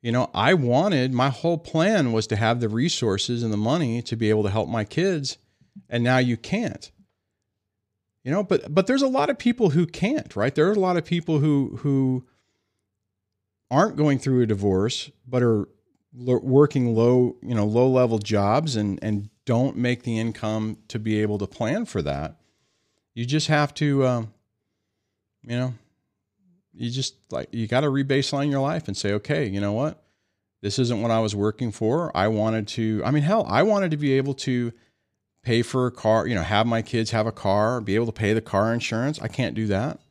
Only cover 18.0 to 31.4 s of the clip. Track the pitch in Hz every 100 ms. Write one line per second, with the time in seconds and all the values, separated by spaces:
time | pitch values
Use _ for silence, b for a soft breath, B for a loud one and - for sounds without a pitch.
18 | 127 113 - 104 101 123 160 117 104 98
19 | 107 104 104 _ - 117 131 - 123 123
20 | 123 113 113 110 110 110 110 107 _ 120
21 | 110 107 107 104 98 - 113 180 233 101
22 | 71 69 76 - _ _ _ _ _ _
23 | _ - 120 151 151 151 151 - 151 139
24 | 131 123 110 _ _ _ _ _ _ _
25 | _ _ _ _ 117 120 127 117 _ _
26 | _ _ _ _ _ _ _ - 120 127
27 | 131 _ _ 65 - 117 110 120 147 139
28 | 135 139 135 139 143 139 135 165 - 101
29 | 101 104 - 156 123 98 101 107 90 -
30 | _ _ _ _ _ _ 101 101 120 117
31 | 117 113 110 101